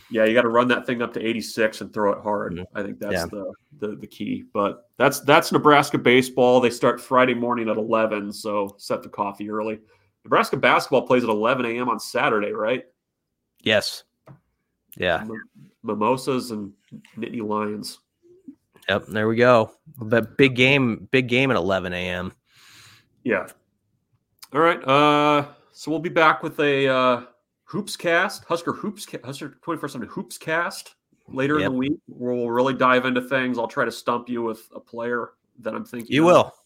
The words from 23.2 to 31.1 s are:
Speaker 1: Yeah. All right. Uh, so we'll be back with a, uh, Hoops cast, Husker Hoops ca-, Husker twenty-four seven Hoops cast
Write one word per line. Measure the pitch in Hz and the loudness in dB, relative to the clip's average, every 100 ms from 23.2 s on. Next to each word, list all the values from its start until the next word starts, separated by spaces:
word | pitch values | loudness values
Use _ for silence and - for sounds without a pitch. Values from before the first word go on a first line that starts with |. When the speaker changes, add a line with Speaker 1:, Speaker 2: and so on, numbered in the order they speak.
Speaker 1:
Yeah. | 127 98 90 - _ _ _ _ _ _ _ _ - | -2 -2 -4 -16 _ _ _ _ _ _ _ _ -6
All | 139 | 0
right. | 165 170 131 | 2 2 2
Uh, | 135 147 147 147 147 143 - _ | 4 6 4 4 2 0 -12 _
so | - - | -14 -6
we'll | 160 | -6
be | 170 | -2
back | 165 156 165 | 2 4 2
with | 160 151 | -4 -2
a, | 147 139 135 | 0 2 2
uh, | 131 127 120 123 _ _ _ _ | 2 2 0 -4 _ _ _ _
Hoops | 175 208 - | -8 -8 -6
cast, | 175 170 196 - | 0 0 0 -4
Husker | - 170 - | -6 -6 -4
Hoops | - 202 - - | -6 -8 -10 -14
ca-, | 139 | -14
Husker | 120 139 147 - | -12 -12 -14 -14
twenty-four | - 160 143 | -10 -8 -8
seven | 135 113 | -10 -12
Hoops | - 208 - | -10 -12 -12
cast | - 160 180 - - _ _ | -6 -4 -4 -8 -18 _ _